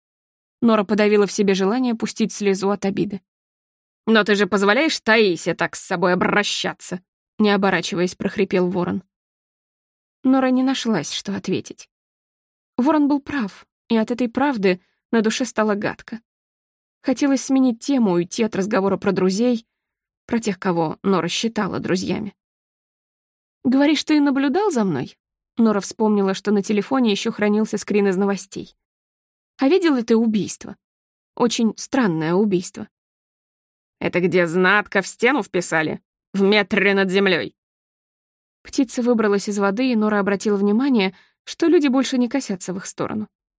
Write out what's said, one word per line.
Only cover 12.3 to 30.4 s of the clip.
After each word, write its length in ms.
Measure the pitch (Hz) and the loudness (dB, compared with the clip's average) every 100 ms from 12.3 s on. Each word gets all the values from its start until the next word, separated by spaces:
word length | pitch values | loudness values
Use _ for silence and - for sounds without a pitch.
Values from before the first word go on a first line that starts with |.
| _ _ _ _ - | _ _ _ _ -2
Ворон 300 | 254 311 285 | 0 2 2
был 120 | 285 | 0
прав, 460 | - 285 202 - _ _ - | -4 -6 -6 -8 _ _ -2
и 80 | 226 | 0
от 140 | 220 | 0
этой 180 | 233 247 | -2 -2
правды 520 | 262 285 240 190 180 _ _ _ | -2 -2 0 0 -2 _ _ _
на 120 | 226 | 0
душе 220 | 220 - 247 | 0 -2 -4
стало 280 | - 214 | -2 -2
гадко. 480 | 202 156 - - 226 _ _ _ _ _ _ _ _ | -2 -4 -8 -12 -16 _ _ _ _ _ _ _ _
Хотелось 440 | - 254 285 262 - | -4 0 0 0 2
сменить 340 | 262 262 226 | 2 2 0
тему, 320 | - 269 214 | -2 2 2
уйти 320 | 175 175 - | 2 -2 -2
от 120 | 220 185 | -2 -2
разговора 420 | 190 185 196 180 | -2 0 0 0
про 160 | 202 | 0
друзей, 520 | 185 185 190 247 226 - _ _ _ _ _ - | 0 0 2 0 0 -6 _ _ _ _ _ -6
про 100 | 226 | -4
тех, 220 | 220 185 | -2 -4
кого 400 | 196 170 160 - | -2 0 -2 -2
Нора 260 | 196 185 170 | 0 0 0
считала 520 | - 226 226 190 - | -4 -4 -4 -4 -4
друзьями. 560 | - 185 185 185 208 - _ _ _ _ _ _ _ _ _ _ _ _ 262 | -2 -2 -2 -6 -8 -14 _ _ _ _ _ _ _ _ _ _ _ _ 0
«Говоришь, 380 | 269 285 294 - | 2 2 2 2
ты 160 | 302 | 2
наблюдал 500 | 285 269 277 330 415 | 2 2 0 0 0
за 140 | 254 196 | 0 0
мной?» 320 | 135 147 - _ _ _ - | -2 -6 -12 _ _ _ 0
Нора 240 | 226 202 | 2 2
вспомнила, 520 | - - 220 208 190 | -4 -2 0 2 0
что 180 | 190 - | -2 0
на 120 | 208 | 0
телефоне 480 | 196 208 190 269 233 | 0 -2 0 0 0
еще 220 | 196 226 | 0 -4
хранился 440 | - 208 208 220 208 | -2 0 0 0 -4
скрин 300 | - 208 202 | -2 0 2
из 80 | 185 | 2
новостей. 600 | 202 190 - - - _ _ _ _ _ _ _ _ - | 0 -2 -8 -14 -14 _ _ _ _ _ _ _ _ -2
«А 100 | 269 | 2
видел 280 | 370 330 254 | 4 4 2
ли 80 | |
ты 120 | 226 226 | 2 2
убийство? 600 | 226 214 | 2 0